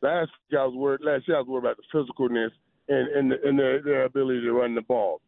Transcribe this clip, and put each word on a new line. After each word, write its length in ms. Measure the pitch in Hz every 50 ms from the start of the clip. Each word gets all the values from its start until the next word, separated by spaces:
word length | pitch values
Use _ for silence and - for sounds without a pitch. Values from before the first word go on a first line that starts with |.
| -
Last 280 | 135 160 175 165 156 - - _ _
year 100 | 147 147
I 60 | 135
was 80 | 131 123
worried, 260 | 127 135 139 135 139 151
last 240 | 151 147 135 127
year 120 | - 165 147
I 20 |
was 80 | 131 123
worried 160 | 131 131 120
about 140 | 123 113 -
the 200 | - _ - 156
physicalness 520 | 143 123 123 - 131 123 120 117 113 113 - _ _ _ _ _ _ -
and, 200 | 139 135 127 139
and, 240 | 147 143 139 131 131
and 260 | 131 - 139 139 139
their, 240 | 139 131 131 139 147
their 220 | 143 143 135 131
ability 380 | 127 - 139 135 131 127 123 117
to 100 | 120 117
run 220 | 123 123 120 117
the 80 | 117 110
ball. 380 | _ 127 117 107 95 80 76 _